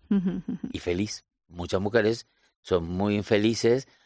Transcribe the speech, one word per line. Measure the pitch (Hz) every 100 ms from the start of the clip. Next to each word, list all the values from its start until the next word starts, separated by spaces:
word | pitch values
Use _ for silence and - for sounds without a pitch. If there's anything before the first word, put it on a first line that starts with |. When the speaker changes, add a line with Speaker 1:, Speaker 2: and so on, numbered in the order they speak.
| _
Speaker 1:
Ujú, | 202 180 185 -
ujú. | - -
Speaker 2:
y | 87
feliz. | - 90 107 - - _ _
Muchas | 85 87 95
mujeres | 101 117 104 117 - _ _ _
son | - 92
muy | 85 90 104 104
infelices | 101 104 107 113 117 127 - _